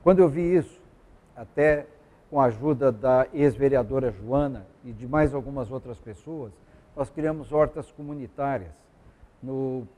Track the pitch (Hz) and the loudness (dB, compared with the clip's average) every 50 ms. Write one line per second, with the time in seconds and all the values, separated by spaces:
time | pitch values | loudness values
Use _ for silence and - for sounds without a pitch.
0 | _ 175 190 185 185 160 135 165 175 170 180 175 - - - - - - _ _ | _ 6 6 8 6 4 4 0 0 2 2 2 2 0 -12 -20 -20 -20 _ _
1 | _ _ - _ _ _ _ - 117 - _ 147 147 151 151 147 143 - - _ | _ _ -20 _ _ _ _ -20 -20 -8 _ 2 4 4 4 2 -2 -10 -20 _
2 | _ _ _ _ _ _ 143 143 135 123 110 107 131 156 147 120 139 131 117 107 | _ _ _ _ _ _ 2 2 2 2 2 0 -2 -2 0 2 2 0 0 2
3 | 117 131 127 127 131 - - 131 147 143 110 117 139 139 139 131 120 104 131 135 | 2 2 4 4 2 0 0 2 2 2 4 2 2 2 2 2 0 0 -2 -2
4 | 131 120 104 95 104 113 131 143 147 139 131 107 95 - _ _ - 123 113 104 | -2 -2 -4 -6 -6 -2 0 0 0 -2 -6 -10 -16 -20 _ _ -18 -16 -16 -14
5 | 123 123 143 151 151 143 139 139 135 139 139 135 123 104 131 131 - 127 117 - | -10 -2 0 2 2 2 0 -4 -8 -6 -8 -8 -8 -8 -8 -12 -10 -12 -16 -16
6 | - 117 104 - _ 151 165 156 127 104 - _ _ _ - - _ _ - 147 | -16 -18 -18 -16 _ -14 -12 -12 -12 -14 -16 _ _ _ -20 -20 _ _ -6 -6
7 | 139 - - 160 151 156 156 156 139 107 147 151 151 147 - 156 135 - _ - | -6 -6 -4 -4 -4 -2 -4 -4 -8 -2 2 2 2 2 0 -12 -14 -14 _ -16
8 | 147 147 147 147 131 107 _ - 139 139 135 113 90 78 73 _ _ _ _ _ | -14 -12 -12 -12 -12 -14 _ -6 -4 -4 -4 -4 -6 -10 -18 _ _ _ _ _
9 | _ - _ _ - _ _ _ - 131 135 131 135 131 131 131 117 101 _ | _ -20 _ _ -20 _ _ _ -12 -8 -6 -4 -4 -4 -4 -6 -10 -12 _